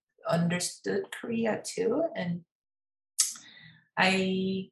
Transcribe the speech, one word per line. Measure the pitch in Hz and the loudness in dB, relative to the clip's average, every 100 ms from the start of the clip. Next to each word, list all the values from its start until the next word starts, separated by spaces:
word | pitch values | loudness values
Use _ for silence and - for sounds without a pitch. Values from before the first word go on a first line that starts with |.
| _ _ - | _ _ 0
understood | 165 170 175 - - 196 196 - | 2 2 2 -2 -6 -2 -2 -2
Korea | - 240 233 226 208 | -8 -4 -2 0 -2
too. | - - - 262 330 190 | -4 -2 0 2 0 -2
And | 180 175 - _ _ _ _ _ _ - - - - - - - _ - | -4 -4 -8 _ _ _ _ _ _ -2 -2 -4 -16 -20 -20 -20 _ 2
I | 190 190 190 190 190 190 190 | 4 4 2 0 0 -2 -6